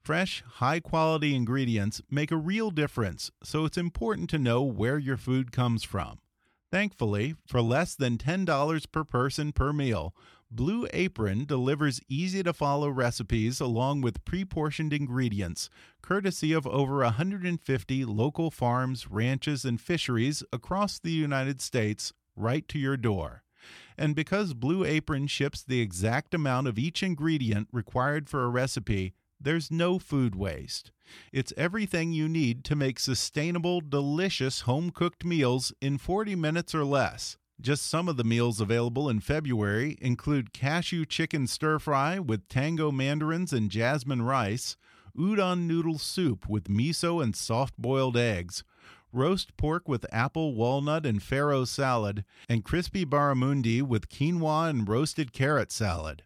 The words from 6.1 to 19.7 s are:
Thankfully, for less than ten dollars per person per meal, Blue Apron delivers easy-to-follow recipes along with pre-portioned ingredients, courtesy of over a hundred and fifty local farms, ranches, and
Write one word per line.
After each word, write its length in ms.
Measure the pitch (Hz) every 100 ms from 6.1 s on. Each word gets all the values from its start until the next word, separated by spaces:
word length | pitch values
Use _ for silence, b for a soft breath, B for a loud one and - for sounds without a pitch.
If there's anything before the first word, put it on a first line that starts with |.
| - _ _ _ _ _
Thankfully, 640 | 180 208 - 107 202 123 160 -
for 140 | 127
less 360 | 117 131 175 -
than 200 | 131 117
ten 280 | 143 185
dollars 420 | 185 143 147 160 -
per 160 | 160
person 480 | 156 - 135 - 151
per 200 | - 135
meal, 420 | 147 135 104 80 B B B B
Blue 360 | 113 135 226 240
Apron 520 | - 180 - 107 98
delivers 560 | 147 135 127 143 151 120 -
easy-to-follow 800 | 135 185 190 175 - 147 143 147
recipes 720 | 131 120 - 110 113 110 131
along 400 | 131 113 131 143
with 240 | 123 -
pre-portioned 680 | - 175 190 - 151 147 156
ingredients, 760 | 147 143 123 123 101 87 - - B B B
courtesy 500 | - 190 196 180 156
of 140 | 160 139
over 360 | 139 135 139
a 80 | 123
hundred 340 | 110 180 202
and 160 | 180 170
fifty 440 | - 131 - 131
local 460 | 127 104 131 147 165
farms, 560 | - 151 123 127 127 -
ranches, 580 | 101 120 135 - 143
and 140 | 131